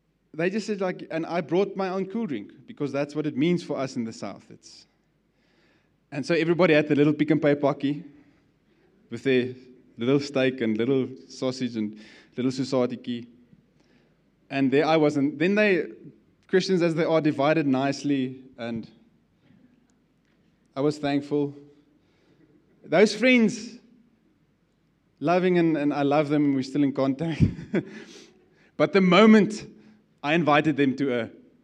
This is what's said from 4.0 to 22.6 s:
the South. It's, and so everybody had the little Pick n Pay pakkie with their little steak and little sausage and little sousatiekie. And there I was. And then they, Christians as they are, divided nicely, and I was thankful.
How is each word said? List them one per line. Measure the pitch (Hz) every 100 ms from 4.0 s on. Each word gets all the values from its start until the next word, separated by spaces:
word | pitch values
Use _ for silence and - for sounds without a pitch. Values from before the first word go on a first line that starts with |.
the | 113
South. | 110 104 - -
It's, | - - - _ _ _ _ _ _ _ _ _ _ _ _ _
and | 147
so | 127 165
everybody | 165 165 175 151
had | 151
the | 139
little | 147
Pick | 147 151
n | 156
Pay | 147 143
pakkie | 143 143 139 147 - - _ _ _ _ _ _ _ _ -
with | 117
their | 135 127 127 127 - - _ -
little | 120 143
steak | - 131 131 131
and | 113 107
little | 120 135 120 131 -
sausage | - 131 127 123 113
and | 104 107 - - _ -
little | 127
sousatiekie. | 131 131 131 123 117 - 120 120 _ _ _ _ _ _ _ _ _ _ _ -
And | 139 135
there | 135 151
I | 160
was. | 151 147
And | 139 147
then | 175 208
they, | 208 175 - - - - _ _ -
Christians | 185 180 185
as | 170 160
they | 151
are, | 160
divided | 151 127 143 160 147
nicely, | 131 139 139 147 139 131 131 - -
and | 117 113 95 - _ _ _ _ _ _ _ _ _ _ _ _ _ _ _ _ _ 135
I |
was | 147 147
thankful. | 143 143 143 147 143 143 - _ _ _ _ _ _ _ _ _